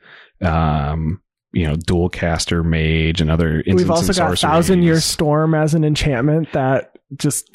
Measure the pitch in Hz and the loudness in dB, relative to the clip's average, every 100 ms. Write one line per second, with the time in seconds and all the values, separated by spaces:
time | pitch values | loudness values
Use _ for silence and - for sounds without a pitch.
0 | - - - _ 90 80 80 76 71 80 | -20 -20 -20 _ -2 0 0 0 -2 -4
1 | 78 98 _ _ _ - 78 78 - 87 | -4 -6 _ _ _ -4 -2 -2 -2 0
2 | 87 - 85 80 - 87 82 80 80 80 | 0 -2 -4 -2 -2 -2 0 0 0 0
3 | 80 82 78 80 82 78 - 95 180 165 | 0 0 0 2 0 0 0 2 2 0
4 | 185 180 165 175 156 165 170 185 170 160 | 0 0 0 0 0 2 2 2 4 2
5 | - - 151 151 160 156 156 160 151 151 | 0 -2 0 2 2 2 2 2 0 0
6 | 156 123 143 156 151 156 131 135 - _ | 0 0 0 0 -2 -2 0 0 -2 _
7 | _ 139 147 - - | _ -4 -4 -4 -10